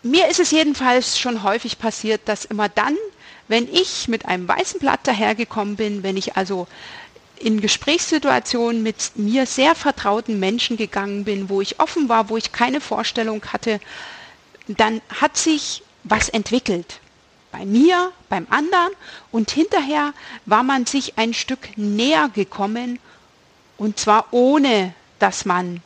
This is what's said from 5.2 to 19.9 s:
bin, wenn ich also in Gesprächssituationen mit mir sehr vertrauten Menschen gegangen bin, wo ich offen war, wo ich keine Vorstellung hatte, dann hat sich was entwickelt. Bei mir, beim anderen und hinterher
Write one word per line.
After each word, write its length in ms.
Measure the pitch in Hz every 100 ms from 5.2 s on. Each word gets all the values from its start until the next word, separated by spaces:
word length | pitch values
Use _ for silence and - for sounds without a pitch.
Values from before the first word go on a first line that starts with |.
| 214 214 233 220 202 202
bin, 260 | 214 208
wenn 140 | 190 190
ich 200 | - -
also 300 | 185 190 175 - - - - - _ -
in 220 | 233 214
Gesprächssituationen 1200 | 202 - - 339 - 311 277 247 - 240 233 233
mit 300 | 220 208 -
mir 320 | - 208 254 254
sehr 280 | - 269
vertrauten 680 | 330 294 - 208 214 233 208
Menschen 360 | 185 233 - 226
gegangen 480 | 208 202 202 202
bin, 240 | 202 196 190
wo 120 | 196
ich 180 | 196 -
offen 300 | 311 339 262
war, 200 | 220 202
wo 80 | 226
ich 140 | -
keine 300 | - 247 285
Vorstellung 600 | - 214 233 - 220 214 -
hatte, 280 | - 226 208 - - - - - - _ _ -
dann 340 | 208 214 226 _ -
hat 160 | 302 -
sich 460 | 330 302 - - - _
was 260 | 165 214 -
entwickelt. 720 | 226 - 247 - 175 175 - _ _ _ _ _
Bei 140 | 151 196
mir, 460 | 220 320 359 359 - _
beim 180 | 185 170
anderen 440 | 247 311 370 370 403 - - -
und 200 | 226 214
hinterher 640 | 277 381 381 269